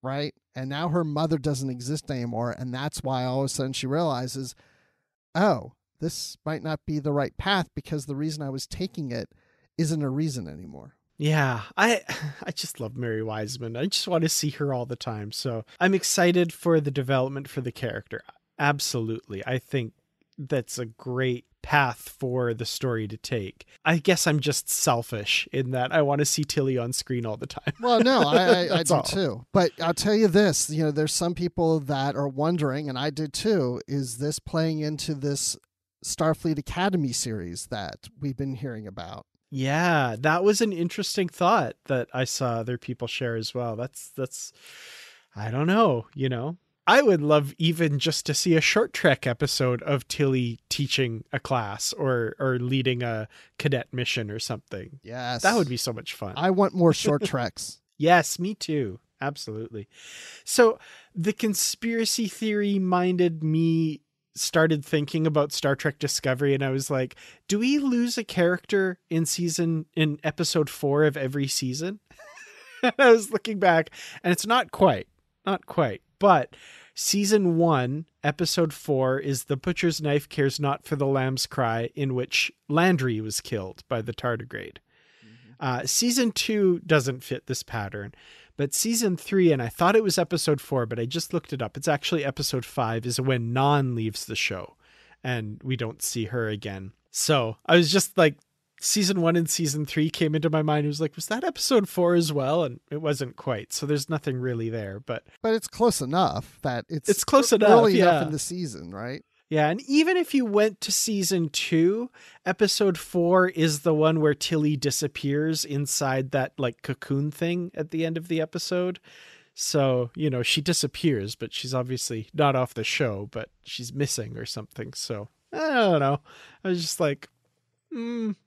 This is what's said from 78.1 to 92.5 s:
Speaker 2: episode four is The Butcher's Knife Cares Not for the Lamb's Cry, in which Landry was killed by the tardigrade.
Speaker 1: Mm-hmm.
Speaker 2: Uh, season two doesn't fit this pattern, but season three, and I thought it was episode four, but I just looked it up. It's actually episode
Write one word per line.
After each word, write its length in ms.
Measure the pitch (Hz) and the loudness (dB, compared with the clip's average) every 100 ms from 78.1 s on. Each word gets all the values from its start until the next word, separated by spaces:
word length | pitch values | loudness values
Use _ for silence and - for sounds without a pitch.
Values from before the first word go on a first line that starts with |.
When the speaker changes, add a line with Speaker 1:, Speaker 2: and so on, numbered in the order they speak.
| _ | _
Speaker 2:
episode 500 | 143 147 165 - 160 | -4 -2 -2 0 0
four 460 | - - 139 131 135 | -2 -2 2 2 0
is 260 | 147 131 | -2 -4
The 120 | - 131 | -2 -4
Butcher's 440 | - - 175 156 | -2 0 0 0
Knife 260 | 151 147 - | 0 0 -2
Cares 320 | - 139 - | 0 0 0
Not 240 | 143 139 | -2 -4
for 120 | - 147 | -4 -2
the 100 | 139 | 0
Lamb's 400 | 139 131 131 - | 2 0 -2 -4
Cry, 440 | - 120 113 120 | -2 0 0 -4
in 200 | - 135 | -4 -2
which 380 | 127 123 - - _ _ | -2 -2 0 -2 _ _
Landry 520 | 151 180 180 127 110 | 2 4 4 2 -2
was 200 | 110 - | -4 -6
killed 440 | - 110 92 - - | -4 -6 -6 -12 -6
by 140 | 120 | -4
the 100 | 110 | -4
tardigrade. 640 | 120 123 117 120 110 - - _ _ _ _ | -4 -4 -4 -6 -12 -14 -18 _ _ _ _
Speaker 1:
Mm-hmm. 280 | 110 117 127 - | -20 -20 -20 -6
Speaker 2:
Uh, 220 | 135 127 131 | -2 -2 0
season 460 | - 240 247 233 | 0 2 2 2
two 480 | - - 214 190 175 | 0 -2 4 4 2
doesn't 440 | - 156 131 127 | 4 2 2 -6
fit 220 | - 127 - | -6 -8 -4
this 160 | 131 | -6
pattern, 500 | - 117 101 104 101 - - - - - | -4 -6 -6 -8 -12 -14 -20 -20 -20 -4
but 180 | 143 | -4
season 420 | - 226 233 220 175 | -2 0 0 0 -2
three, 340 | - 196 175 | 0 4 6
and 120 | 139 | 4
I 60 | 117 | 0
thought 280 | - 175 220 | 2 4 4
it 80 | |
was 140 | 214 175 | 4 0
episode 420 | 170 - - 147 | 0 0 0 0
four, 240 | - 135 113 | 0 -2 -2
but 120 | 120 | -4
I 80 | 117 | -4
just 260 | 160 - | -4 -4
looked 200 | 170 - | -6 -6
it 80 | 131 | -8
up. 140 | 107 - | -6 -4
It's 120 | 165 | -2
actually 340 | 143 - 165 | 0 0 -2
episode 420 | 139 - 139 | -2 -4 -4